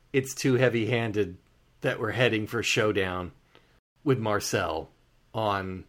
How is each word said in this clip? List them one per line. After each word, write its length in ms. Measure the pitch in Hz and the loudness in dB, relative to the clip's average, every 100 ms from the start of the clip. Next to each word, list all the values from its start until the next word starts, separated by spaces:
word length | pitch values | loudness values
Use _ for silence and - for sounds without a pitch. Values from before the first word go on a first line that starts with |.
| _ | _
it's 240 | 139 131 - | -2 -2 -2
too 200 | 139 127 | 2 4
heavy-handed 840 | 127 117 107 117 113 104 92 92 _ _ _ _ | 4 2 0 0 0 -2 -2 -6 _ _ _ _
that 220 | 135 - | -4 -2
we're 100 | 110 | -2
heading 360 | 110 120 107 104 | 2 2 2 -2
for 140 | 117 | -2
showdown 680 | - - 107 101 92 90 87 - _ - _ _ _ _ | 0 2 2 2 0 -2 -8 -12 _ -20 _ _ _ _
with 160 | 147 113 | 0 2
Marcel 680 | 110 104 - 113 85 80 - _ _ _ _ | 2 0 0 -2 0 -4 -8 _ _ _ _
on. 520 | 113 107 98 95 92 | -2 0 0 -4 -8